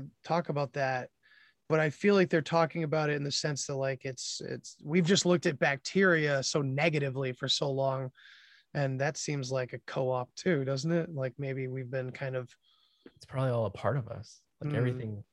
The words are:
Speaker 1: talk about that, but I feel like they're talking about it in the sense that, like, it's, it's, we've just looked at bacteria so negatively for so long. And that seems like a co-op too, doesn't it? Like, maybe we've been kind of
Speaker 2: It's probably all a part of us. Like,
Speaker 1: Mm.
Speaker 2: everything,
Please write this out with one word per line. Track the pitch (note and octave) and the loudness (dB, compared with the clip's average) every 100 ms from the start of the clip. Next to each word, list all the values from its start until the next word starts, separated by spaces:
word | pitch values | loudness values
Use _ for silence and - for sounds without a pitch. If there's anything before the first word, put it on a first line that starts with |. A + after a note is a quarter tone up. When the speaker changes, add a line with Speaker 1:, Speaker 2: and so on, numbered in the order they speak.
| C3+ _ | -8 _
Speaker 1:
talk | - E3 - | -2 -2 0
about | D3 C3+ | -2 -2
that, | C#3+ C3+ B2+ A#2 _ _ - _ _ _ | -2 -2 -2 -6 _ _ -20 _ _ _
but | D#3 | 2
I | D#3 | 2
feel | - G3+ G3 | 2 4 6
like | F3+ | 6
they're | E3+ | 4
talking | C#3+ E3+ D#3+ E3 | 2 2 2 0
about | D#3 D#3 D3+ | 0 0 0
it | D3 | -2
in | C#3+ | -2
the | |
sense | - D#3 C#3 - | -2 -2 -2 -4
that, | C3+ | -2
like, | C3+ C3 C3+ | -2 -4 -8
it's, | B2+ - - | -8 -8 -8
it's, | - C3 - - | -8 -10 -12 -14
we've | D3+ F3 E3 | 0 2 4
just | G3 F3+ | 4 6
looked | F3 F3 | 4 2
at | C#3 | 2
bacteria | D#3 C#3 - F#3+ F#3+ E3 D3+ C#3 | 2 0 -2 4 6 6 4 2
so | C3 D#3+ | 0 0
negatively | C#3 C3+ E3 D3+ C#3 C3 C3 | 0 2 2 2 -2 -2 -4
for | B2 C3+ | -4 -2
so | - C#3+ | 0 0
long. | C3+ C3+ C3+ C3 - - - - - _ D3+ | 0 0 -2 -6 -10 -20 -20 -20 -20 _ -4
And | C#3 C3 | -2 0
that | C#3+ D3 | -2 -2
seems | - C#3+ B2+ | -4 -4 -2
like | C3 B2 | -4 -4
a | B2+ | -8
co-op | - - C3 B2+ B2 - | -8 -4 0 -2 -4 -4
too, | F#3+ D#3 C3+ | 0 2 2
doesn't | C3+ D#3 | -2 0
it? | E3+ F3 | 0 0
Like, | D3 C3 - | -4 -4 -4
maybe | C#3 C3+ C3 | -6 -4 -6
we've | C3 B2 | -6 -6
been | C3 B2+ | -6 -6
kind | B2 C3+ B2+ | -8 -6 -6
of | B2+ - _ _ _ _ - _ | -8 -16 _ _ _ _ -20 _
Speaker 2:
It's | - | -8
probably | C3 C3 | -2 0
all | A#2 G#2+ | 2 0
a | |
part | - - C#3+ | 0 0 0
of | A2 | -2
us. | G#2 G#2+ - _ _ | -10 -12 -20 _ _
Like, | D3 | -2
Speaker 1:
Mm. | D3 | 0
Speaker 2:
everything, | B2 B2+ A2 G#2 - | 0 -2 -6 -8 -12